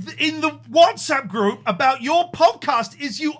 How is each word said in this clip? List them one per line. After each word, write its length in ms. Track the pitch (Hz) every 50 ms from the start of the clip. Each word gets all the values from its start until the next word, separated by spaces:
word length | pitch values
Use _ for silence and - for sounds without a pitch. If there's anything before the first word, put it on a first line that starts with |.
| 190
th-, 140 | 311 320 -
in 220 | 294 311 311 311
the 100 | 302 311 294 285 - 240
WhatsApp 580 | 226 320 339 381 453 - - - 302 269 262 185
group 340 | 185 220 202 202 - - -
about 360 | 233 202 175 277 262 269 262
your 300 | 233 269 320 339 349 349
podcast 680 | - - 320 370 466 - - - 269 233 294 - - -
is 200 | 285 285 202 202
you 140 | 311 302 302 -